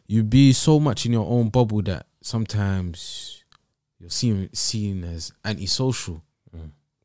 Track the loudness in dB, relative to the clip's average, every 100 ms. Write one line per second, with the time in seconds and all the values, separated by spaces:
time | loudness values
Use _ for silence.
0 | -2 0 4 8 8 6 4 4 4 0
1 | 0 0 2 2 2 2 2 0 -2 -4
2 | -8 _ -6 -4 -2 -2 0 -2 -4 -8
3 | -10 -12 -14 -18 _ _ _ _ _ _
4 | -8 -2 0 0 -2 -4 -4 -2 -4 -4
5 | -6 -8 -12 -10 -8 -6 -4 -2 -2 -4
6 | -6 -12 -16 _ _ -16 -16 -18 _ _